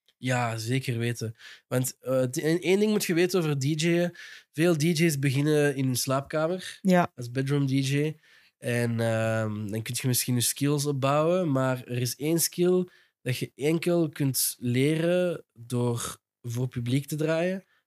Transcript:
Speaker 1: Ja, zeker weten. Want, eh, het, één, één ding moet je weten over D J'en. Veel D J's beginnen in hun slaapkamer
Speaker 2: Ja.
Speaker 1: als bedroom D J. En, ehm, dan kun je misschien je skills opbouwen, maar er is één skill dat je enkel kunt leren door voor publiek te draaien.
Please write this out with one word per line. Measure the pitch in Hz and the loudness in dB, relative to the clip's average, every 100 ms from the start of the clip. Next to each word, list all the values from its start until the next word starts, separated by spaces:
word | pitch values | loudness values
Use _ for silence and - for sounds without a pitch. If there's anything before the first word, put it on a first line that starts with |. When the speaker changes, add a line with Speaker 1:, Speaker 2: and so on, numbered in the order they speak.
| _ _ | _ _
Speaker 1:
Ja, | 127 123 117 113 | -2 0 -2 -4
zeker | 113 131 131 117 | -2 -2 -2 -2
weten. | 117 117 110 - - - - | -2 -4 -6 -10 -18 -20 -4
Want, | 127 127 - | -2 -2 -6
eh, | 127 131 | -2 0
het, | 127 127 | 0 0
één, | 151 175 | 0 0
één | 165 196 | 2 2
ding | 214 | 4
moet | 208 | 2
je | - | 0
weten | 170 180 190 | 2 2 2
over | 156 139 | 0 0
D | 135 156 | 0 0
J'en. | 170 170 175 - - - - | 2 2 0 -4 -18 -20 -10
Veel | - 175 160 | 0 2 4
D | |
J's | 160 156 170 143 | 2 2 2 2
beginnen | 139 131 151 151 147 135 | 0 2 2 4 2 2
in | |
hun | 131 123 | 0 0
slaapkamer | - 135 135 156 160 185 - - | 0 -2 -2 -2 -2 -4 -8 -4
Speaker 2:
Ja. | 190 180 170 | 4 4 4
Speaker 1:
als | - 120 | -2 -8
bedroom | 127 135 143 139 | -4 0 2 2
D | |
J. | 135 135 143 151 156 _ - _ _ | 2 2 0 -2 -4 _ -20 _ _
En, | 120 120 120 113 | -2 0 0 0
ehm, | 113 113 113 110 110 107 104 | 0 2 2 0 0 -4 -4
dan | 107 | -4
kun | 110 123 | -4 -4
je | 127 | 0
misschien | 120 - | 0 0
je | 123 | 0
skills | 117 - 143 147 143 | 0 0 0 0 0
opbouwen, | 139 135 147 160 185 170 | 0 2 2 2 2 2
maar | 135 131 127 | 0 0 -2
er | - 120 | -4 -4
is | 120 - | -4 -4
één | 147 165 | -2 0
skill | - - 175 185 180 - _ _ | 0 0 2 2 0 -8 _ _
dat | 131 127 | -6 -4
je | 127 | -6
enkel | - 143 165 175 175 160 | -4 0 0 2 0 0
kunt | - 139 127 - - | 0 -2 0 -4 -4
leren | 123 120 143 160 170 180 180 165 - | -2 0 2 2 0 0 0 -4 -12
door | - 120 123 120 120 - - _ _ | -20 -6 -2 -2 -2 -6 -12 _ _
voor | 120 117 131 | -10 -6 -4
publiek | 127 120 135 139 | -4 -2 -2 -2
te | 151 | -4
draaien. | 156 160 180 190 - _ | -2 0 0 -4 -8 _